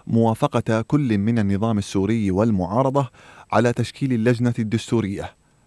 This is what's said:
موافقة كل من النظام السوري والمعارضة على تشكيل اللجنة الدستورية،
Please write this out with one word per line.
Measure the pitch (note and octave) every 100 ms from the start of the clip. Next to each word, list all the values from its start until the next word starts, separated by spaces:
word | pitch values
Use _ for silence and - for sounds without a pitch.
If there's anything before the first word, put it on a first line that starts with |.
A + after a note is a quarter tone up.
| -
موافقة | A#2 A2+ A2+ C#3+ A#2+ A2+ A2+
كل | A2 D3 C3+ G#2
من | G#2 A#2
النظام | G2 G2 A2+ G#2
السوري | G2 G2 G2 A2+ G2
والمعارضة | F#2 A#2 G2+ F2 A2 C3+ C#3 B2+ - - - -
على | G2+ A#2+
تشكيل | A#2+ A#2 - C3+
اللجنة | A#2+ A2+ A#2 B2 A#2+
الدستورية، | A2 A2+ - A#2 G2+ F#2 D2 - _ _